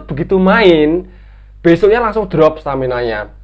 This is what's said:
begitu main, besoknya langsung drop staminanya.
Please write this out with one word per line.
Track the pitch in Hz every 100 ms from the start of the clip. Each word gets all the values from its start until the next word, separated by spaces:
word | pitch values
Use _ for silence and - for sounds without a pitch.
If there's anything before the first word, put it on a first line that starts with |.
begitu | - 139 165 190
main, | 185 226 196 160 151 175 185 - - - - -
besoknya | 170 170 202 233
langsung | 226 208 185
drop | 156 156 156
staminanya. | 143 135 127 123 120 107 101 -